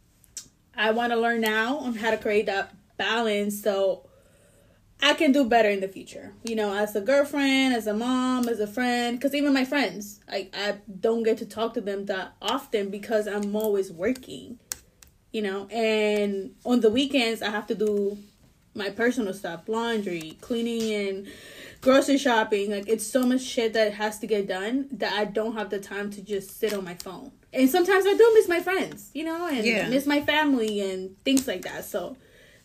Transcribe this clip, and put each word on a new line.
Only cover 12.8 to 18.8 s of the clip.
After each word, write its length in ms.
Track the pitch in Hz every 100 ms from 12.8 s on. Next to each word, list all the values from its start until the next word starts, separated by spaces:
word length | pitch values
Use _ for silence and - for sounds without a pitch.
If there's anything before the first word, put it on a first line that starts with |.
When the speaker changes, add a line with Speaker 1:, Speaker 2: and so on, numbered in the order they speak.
| 196
Speaker 1:
because 380 | 202 202 220 208
I'm 280 | 208 202 208
always 360 | 214 202 190
working, 680 | 170 247 254 - - 190 240 _ - _ _ - _ _
you 80 | 220
know, 240 | 208 196 196
and 880 | 220 220 214 208 208 202 196 190 - -
on 140 | 247
the 100 | 214
weekends, 520 | 233 277 285 226 220
I 80 | 208
have 160 | 208 208
to 80 | 208
do 420 | 214 202 202 208 - _ - _ _
my 160 | 220